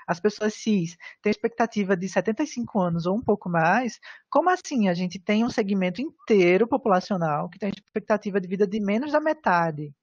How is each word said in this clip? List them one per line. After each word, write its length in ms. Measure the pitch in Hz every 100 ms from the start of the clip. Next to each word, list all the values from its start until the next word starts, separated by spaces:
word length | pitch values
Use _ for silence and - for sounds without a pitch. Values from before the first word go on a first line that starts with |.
| -
as 140 | 170
pessoas 360 | 214 - 214 -
cis 420 | 226 208 170 - - -
têm 80 | 208
expectativa 680 | 214 226 - 226 214 190 190
de 140 | 185
setenta 340 | 202 202 220
e 40 | 302
cinco 340 | - 233 208
anos 240 | 180 170 170
ou 100 | 202
um 60 |
pouco 260 | 240 208 185
mais, 520 | 170 160 214 247 - - - _
como 200 | 277 339
assim 400 | 359 - 269 196
a 40 |
gente 260 | 175 180 190
tem 260 | - 208 240
um 40 |
segmento 520 | 247 196 202 185 180
inteiro 680 | 302 - - 208 175 185 226
populacional 800 | 269 226 185 - 190 165 151 165
que 120 | -
tem 100 | 202
expectativa 720 | 196 - 214 - 208 208 190
de 60 | 180
vida 180 | 185 202
de 140 | 214
menos 320 | 202 214 294
da 80 | 302
metade?" 720 | 311 311 214 175 165 151 147 -